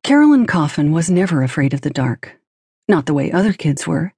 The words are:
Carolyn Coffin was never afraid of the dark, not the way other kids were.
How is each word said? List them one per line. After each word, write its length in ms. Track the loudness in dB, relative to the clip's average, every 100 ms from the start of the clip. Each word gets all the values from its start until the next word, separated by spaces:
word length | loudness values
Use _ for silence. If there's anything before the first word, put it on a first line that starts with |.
Carolyn 420 | 2 4 6 4 2
Coffin 460 | 0 -2 0 0
was 180 | 0 0
never 320 | 0 0 0
afraid 300 | -2 0 -2
of 80 | -2
the 80 | -6
dark, 480 | -4 -4 -4 -12 _ _ _ _ _ -2
not 200 | 0 0
the 80 |
way 180 | -2 0
other 220 | 0 0
kids 320 | 0 -2 -2 -4
were. 260 | -4 -6